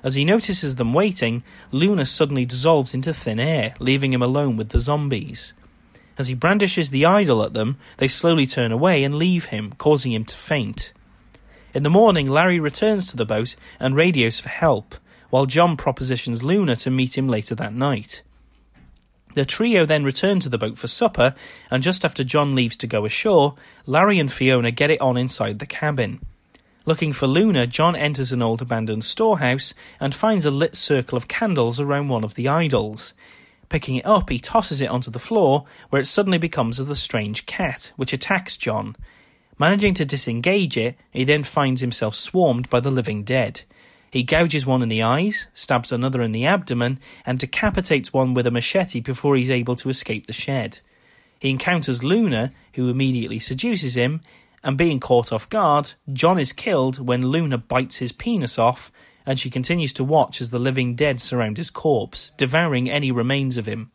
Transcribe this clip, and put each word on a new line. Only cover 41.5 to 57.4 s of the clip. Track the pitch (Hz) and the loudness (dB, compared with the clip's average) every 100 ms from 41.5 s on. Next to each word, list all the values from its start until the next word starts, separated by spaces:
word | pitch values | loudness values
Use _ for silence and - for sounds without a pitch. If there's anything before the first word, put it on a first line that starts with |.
| - 139 127 | 0 0 0
himself | 127 - 107 - | -2 -2 -4 -4
swarmed | - 185 165 120 123 | -2 2 2 2 0
by | 123 | 0
the | 131 | 0
living | 131 117 104 | -2 -2 -6
dead. | 104 131 101 - - _ _ _ _ | -2 0 -2 -6 -20 _ _ _ _
He | 131 | -4
gouges | 127 160 170 147 131 | 0 2 2 0 0
one | 131 | 0
in | 117 | 2
the | 110 | 0
eyes, | 113 135 202 208 - | 2 2 0 -2 -8
stabs | - - 127 120 | -10 -2 -2 0
another | 123 131 131 | -2 0 0
in | 117 | -2
the | 110 139 | 0 2
abdomen, | 196 - 120 120 131 - - - | 0 0 -2 0 -2 -10 -12 -6
and | 127 | -4
decapitates | 131 - 214 190 185 151 - | -4 -2 0 -2 0 -2 0
one | 135 131 | 0 2
with | 123 120 | 2 2
a | |
machete | 120 - 196 180 160 | 0 0 0 0 -4
before | 120 127 147 139 | -6 -2 2 2
he's | 127 | 2
able | 127 120 123 | 0 0 -4
to | 131 | -2
escape | 127 - 110 - | -4 -4 -8 -8
the | |
shed. | - - 135 113 - _ _ _ _ _ _ | -10 -4 -4 -6 -10 _ _ _ _ _ _
He | 135 | -2
encounters | 131 - 175 139 120 | -2 0 0 0 -2
Luna, | 131 208 214 117 127 - _ | 0 2 2 0 -4 -8 _
who | - 123 | -4 -2
immediately | 127 135 127 113 113 | 0 0 0 -4 -6
seduces | - 131 240 208 135 120 | -6 -4 -2 -2 -2 0
him, | 123 156 - _ _ _ | 0 -2 -10 _ _ _
and | 139 135 | -4 0
being | 170 139 | 0 0
caught | - 123 113 | 2 2 2
off | 110 - | -6 -2
guard, | 214 175 147 143 - - | 0 2 2 0 -12 -10
John | 131 160 180 | 2 4 4
is | 131 | 0
killed | - - 135 131 131 | -4 -2 0 0 -2
when | 123 123 127 | -2 0 0
Luna | 160 | 0